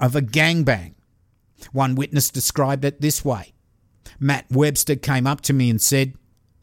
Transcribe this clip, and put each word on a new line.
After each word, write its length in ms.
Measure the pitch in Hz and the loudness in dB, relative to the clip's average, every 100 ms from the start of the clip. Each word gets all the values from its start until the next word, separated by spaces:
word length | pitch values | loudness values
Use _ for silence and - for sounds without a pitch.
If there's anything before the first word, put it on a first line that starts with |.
of 160 | 127 147 | 0 0
a 40 | |
gangbang. 760 | 120 143 160 170 135 107 87 - _ _ _ _ _ _ - | 0 2 2 2 2 0 -4 -20 _ _ _ _ _ _ -8
One 240 | 131 131 | -2 0
witness 360 | 131 147 147 - | 0 -2 -2 -2
described 540 | 131 - - 135 139 | -2 -4 -2 0 0
it 160 | 139 - | -4 -2
this 240 | 147 - | -2 -2
way. 280 | 147 113 - _ _ _ _ _ - - | -2 -4 -8 _ _ _ _ _ -20 -4
"Matt 320 | 139 135 - | -2 -2 0
Webster 460 | 131 151 139 - 127 | 2 2 2 0 -2
came 280 | - 131 | 0 0
up 160 | 131 143 | 0 -2
to 100 | - | 0
me 180 | 139 123 | 2 2
and 100 | 110 | 2
said, 340 | - 139 131 - _ _ _ _ | 2 2 0 -6 _ _ _ _